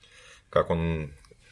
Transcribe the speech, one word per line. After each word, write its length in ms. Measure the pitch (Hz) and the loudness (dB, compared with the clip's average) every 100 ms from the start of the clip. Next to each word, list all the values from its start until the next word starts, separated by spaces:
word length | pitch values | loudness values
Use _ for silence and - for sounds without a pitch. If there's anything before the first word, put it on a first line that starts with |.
| - - - - _ | -20 -20 -20 -20 _
как 220 | 82 78 | 0 2
он 420 | 82 82 80 73 73 - - - | 0 0 -2 -6 -14 -20 -20 -20